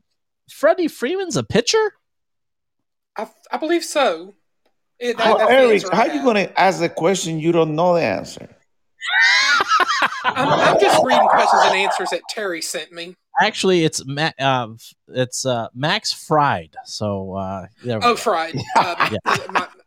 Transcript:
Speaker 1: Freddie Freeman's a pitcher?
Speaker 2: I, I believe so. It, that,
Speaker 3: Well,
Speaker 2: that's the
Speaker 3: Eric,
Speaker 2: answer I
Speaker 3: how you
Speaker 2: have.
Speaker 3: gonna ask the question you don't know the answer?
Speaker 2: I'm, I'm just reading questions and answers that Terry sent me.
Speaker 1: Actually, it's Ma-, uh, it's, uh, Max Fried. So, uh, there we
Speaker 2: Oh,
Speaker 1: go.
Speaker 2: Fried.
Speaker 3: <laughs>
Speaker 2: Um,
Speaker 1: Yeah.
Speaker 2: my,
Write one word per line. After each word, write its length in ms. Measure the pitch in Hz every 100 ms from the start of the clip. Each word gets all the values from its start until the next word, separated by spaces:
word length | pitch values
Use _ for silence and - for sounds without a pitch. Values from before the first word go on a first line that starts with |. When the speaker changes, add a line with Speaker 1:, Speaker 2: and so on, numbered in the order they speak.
| _ _ _ _ _
Speaker 1:
Freddie 380 | - 294 359 320
Freeman's 480 | - 247 370 370 202
a 60 |
pitcher? 500 | - - - 440 427 - _ _ _ _ _ _ _ _ _ _ _
Speaker 2:
I, 120 | - 226 _ _
I 60 | -
believe 260 | 311 339
so. 480 | 330 302 240 165 185 - _ _ _ _ _ _
It, 180 | 247 226
that, 80 | 226
Speaker 3:
Well, 100 | 214
Speaker 2:
that's 120 | 220
the 60 |
Speaker 3:
Eric, 180 | 262 247 202
Speaker 2:
answer 100 | 185
I 20 |
Speaker 3:
how 80 | 180
you 60 | 285
Speaker 2:
have. 120 | 294
Speaker 3:
gonna 260 | 262 208 180 -
ask 220 | 185 160
the 100 | 170
question 500 | - 170 185 180 160
you 120 | 160
don't 220 | 165 160
know 180 | 151 180
the 60 | 170
answer? 480 | 127 90 - - - _ _ _ _ _ - 740 - 508 554 - - 1077 - 1077 262 -
Speaker 2:
I'm, 240 | 254 262 277 - -
I'm 40 | -
just 240 | 403 -
reading 220 | 254 - -
questions 340 | - - -
and 100 | -
answers 340 | 190 196 - 180
that 100 | 170 -
Terry 320 | - 202 165
sent 300 | 160 170 156
me. 240 | 170 170 180 _ -
Speaker 1:
Actually, 440 | 202 - 190 180
it's 200 | 160 -
Ma-, 260 | 135 143 156 -
uh, 280 | 135 127 113 113 - _ -
it's, 360 | 123 123 -
uh, 220 | 131 120 110
Max 380 | 123 151 208 -
Fried. 640 | - - 151 143 98 80 -
So, 480 | - - 107 98 95
uh, 340 | 95 95 95 92 _
there 160 | 123 113
we 60 |
Speaker 2:
Oh, 40 | 240
Speaker 1:
go. 40 |
Speaker 2:
Fried. 400 | 226 233 170 165
Speaker 3:
<laughs> 220 | 165 - -
Speaker 2:
Um, 180 | 180 175 -
Speaker 1:
Yeah. 60 | 208 - - -
Speaker 2:
my, 160 | 190 180 -